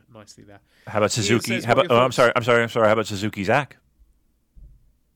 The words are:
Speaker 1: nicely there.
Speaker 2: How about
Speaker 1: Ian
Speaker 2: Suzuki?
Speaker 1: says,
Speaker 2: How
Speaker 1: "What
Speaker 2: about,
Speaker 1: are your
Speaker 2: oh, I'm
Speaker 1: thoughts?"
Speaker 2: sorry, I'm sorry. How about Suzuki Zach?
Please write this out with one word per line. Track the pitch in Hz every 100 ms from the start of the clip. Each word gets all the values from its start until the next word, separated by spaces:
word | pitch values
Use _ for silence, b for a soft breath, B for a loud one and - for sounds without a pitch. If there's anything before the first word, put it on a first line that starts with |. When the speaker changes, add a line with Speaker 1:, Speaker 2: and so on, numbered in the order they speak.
| 113
Speaker 1:
nicely | 110 104 -
there. | 104 101 _ b b
Speaker 2:
How | 107
about | 104
Speaker 1:
Ian |
Speaker 2:
Suzuki? | - 101 117 -
Speaker 1:
says, | 117 113
Speaker 2:
How | 120
Speaker 1:
"What | 170
Speaker 2:
about, |
Speaker 1:
are | 120
your |
Speaker 2:
oh, | 127
I'm |
Speaker 1:
thoughts?" | 123 120 - 117
Speaker 2:
sorry, | 117
I'm | 117
sorry. | 123 110
How |
about | 110 107
Suzuki | 98 107 101 95
Zach? | 127 135 - _ _ _ _ _ _ _ - - _ _ _ _